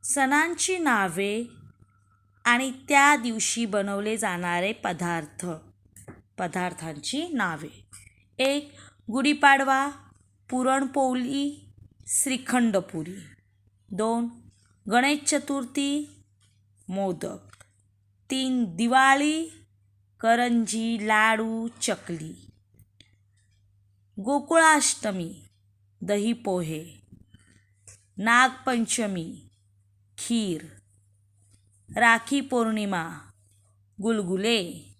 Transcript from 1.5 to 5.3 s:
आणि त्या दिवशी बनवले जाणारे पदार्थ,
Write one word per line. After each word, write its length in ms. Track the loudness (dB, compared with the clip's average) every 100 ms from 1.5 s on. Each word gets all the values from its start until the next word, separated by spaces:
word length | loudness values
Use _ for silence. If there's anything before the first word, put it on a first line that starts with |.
| -12 -20 _ _ _ _ _ _ _
आणि 280 | 2 2 0 -8 2
त्या 280 | 6 6 6
दिवशी 500 | 0 -2 -4 -2 -2
बनवले 500 | -2 -2 -4 -4 -4
जाणारे 560 | -4 -4 -2 -2 -2
पदार्थ, 720 | -4 -6 -4 -4 -4 -6